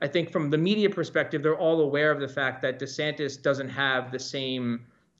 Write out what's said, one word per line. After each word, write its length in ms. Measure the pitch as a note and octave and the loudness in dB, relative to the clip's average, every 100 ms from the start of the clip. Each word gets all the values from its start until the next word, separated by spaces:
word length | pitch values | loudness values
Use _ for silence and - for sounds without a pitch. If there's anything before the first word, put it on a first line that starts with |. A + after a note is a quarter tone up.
I 60 | - | -2
think 240 | F3 D#3+ | 0 0
from 180 | F3+ D3 | 0 0
the 100 | D3+ | 2
media 300 | F3 G#3+ G3 | 2 4 2
perspective, 540 | F3+ D#3 D#3+ C#3+ D3+ | 2 -2 0 0 0
they're 160 | D3+ D#3 | 0 2
all 220 | D#3+ E3 | 2 4
aware 320 | C#3+ D3 D3+ | 4 4 2
of 80 | C#3 | 2
the 80 | C3+ | -2
fact 340 | C#3 C3 A#2+ | -2 -2 0
that 160 | C3+ B2+ | -2 -2
DeSantis 640 | C3+ - D3+ D3 C#3+ C#3 | -6 -4 -4 -2 -4 -2
doesn't 260 | D3 C3+ B2+ | -2 0 -2
have 440 | B2+ C#3 B2+ B2 | -2 0 0 -2
the 80 | B2+ | -8
same 680 | - C#3 C3 B2+ A#2+ A#2 A#2 _ _ | -8 -6 -4 -2 -2 -4 -8 _ _